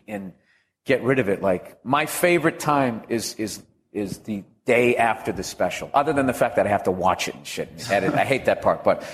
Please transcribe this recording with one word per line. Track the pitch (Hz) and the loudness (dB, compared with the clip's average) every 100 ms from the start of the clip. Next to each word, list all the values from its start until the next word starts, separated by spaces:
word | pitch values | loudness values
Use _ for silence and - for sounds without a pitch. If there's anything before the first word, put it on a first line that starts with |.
| - | -12
and | 104 95 - _ _ _ _ - | -10 -10 -16 _ _ _ _ 0
get | 123 | 0
rid | 117 135 | 2 2
of | 98 | 2
it. | 92 | 0
Like, | 95 92 - - - | 0 0 -4 -14 -2
my | 143 151 | -2 -2
favorite | - 180 175 156 - | 0 2 2 0 -2
time | - 147 131 110 - | 0 2 0 -2 -4
is, | 113 104 - | -4 -4 -6
is, | 107 - - _ _ | -8 -8 -16 _ _
is | 98 101 - | -8 -6 -8
the | - 101 - _ - | -8 -10 -10 _ 2
day | 117 123 113 | 4 4 4
after | 117 110 - | 2 0 -4
the | 95 | -6
special, | 92 - 90 - - | -8 -4 -4 -2 -2
other | - 143 | 0 2
than | 143 131 | 2 0
the | |
fact | 120 123 - | 2 0 2
that | 98 | 2
I | |
have | 101 | 2
to | 101 | 0
watch | 92 90 87 - | 2 2 2 -2
it | - | -8
and | - | -12
shit | - 73 | -10 -10
and | 82 - | -10 -2
edit. | 98 95 98 | 0 2 2
I | 101 | 2
hate | 131 - | 2 2
that | - | 2
part, | 101 85 | 2 2
but | - 90 - | 2 0 -4